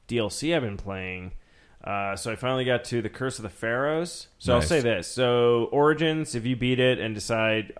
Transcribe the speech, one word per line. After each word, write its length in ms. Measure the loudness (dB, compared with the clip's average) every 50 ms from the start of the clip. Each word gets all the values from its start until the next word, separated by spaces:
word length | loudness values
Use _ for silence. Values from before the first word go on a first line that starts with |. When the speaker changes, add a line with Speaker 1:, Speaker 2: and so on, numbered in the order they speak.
| _
Speaker 1:
D 100 | -4 -2 -2
L 100 | -2 -2
C 240 | -4 -4 -2 0 0
I've 80 | 0
been 160 | 0 -2 -6
playing. 560 | -6 -8 -8 -8 -8 -8 -8 -10 -10 -12 -12 -12 -14 -16 _ _ _ _ _ -20 -14 -8
Uh, 320 | -6 -4 -4 -4 -4 -4
so 160 | -6 -6 -6
I 60 | -6
finally 260 | -2 -2 0 0 0 2
got 220 | 2 0 0 0
to 160 | -2 -2 -2
the 80 | -2 -4
Curse 280 | -6 -6 -6 -6 -6 -6
of 40 | -10
the 60 | -12
Pharaohs. 800 | -10 -6 -4 -2 -2 0 0 0 0 -2 -4 -6 -8 -14 -16 _ _ -6
So 140 | 0 2 4
I'll 60 | 4
Speaker 2:
Nice. 100 | 4 4
Speaker 1:
say 100 | 2 2
this. 280 | 4 2 0 0 -2 -6
So 560 | -2 0 2 4 4 6 6 6 6 4 2 2 2
Origins, 600 | 4 4 4 4 4 2 0 0 -2 -4 -4 -6
if 100 | -4 -2
you 100 | -2 -2
beat 240 | 0 0 0 2 4
it 200 | 4 4 4 2
and 140 | -2 -4 -6
decide, 600 | -6 -4 -2 0 2 2 2 2 0 -2 -4 -8